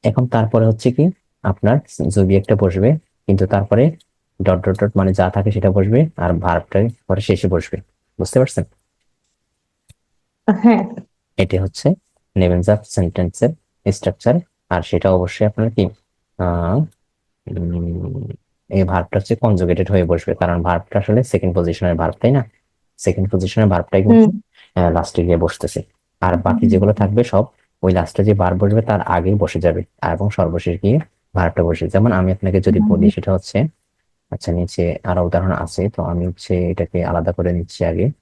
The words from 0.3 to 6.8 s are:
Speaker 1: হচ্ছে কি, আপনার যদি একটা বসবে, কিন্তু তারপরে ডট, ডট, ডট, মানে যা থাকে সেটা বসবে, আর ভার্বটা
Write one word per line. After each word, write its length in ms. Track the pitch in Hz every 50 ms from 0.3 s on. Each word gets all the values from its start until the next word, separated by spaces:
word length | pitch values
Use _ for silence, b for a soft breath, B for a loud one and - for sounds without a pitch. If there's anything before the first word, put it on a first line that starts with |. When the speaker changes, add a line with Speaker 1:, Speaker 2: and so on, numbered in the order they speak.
| - 113 113 110 - 117 113
Speaker 1:
হচ্ছে 220 | 110 113 113 - 127
কি, 120 | 123 - 147 185 185 _ _ _ _ _ -
আপনার 320 | - 95 - - 104 120 147 - _ - - - 85
যদি 220 | 98 104 95 92 98
একটা 180 | 98 95 - 110
বসবে, 340 | 98 104 92 87 95 98 120 151 156 _ _ _ _
কিন্তু 220 | _ - 98 95 101
তারপরে 380 | 92 - 98 98 - 101 110 127 165 160 - _ _ _ _ _ _ _ _
ডট, 180 | 98 92 92 92
ডট, 160 | 95 101 92 -
ডট, 140 | 104 101 -
মানে 140 | 101 95 95
যা 140 | 92 95 92 92
থাকে 200 | - 101 98 107
সেটা 200 | 101 107 90 95
বসবে, 300 | 92 101 95 101 113 123 156 160 -
আর 140 | - 87 87 87
ভার্বটা 440 | 80 87 90 85 82 - _ - 98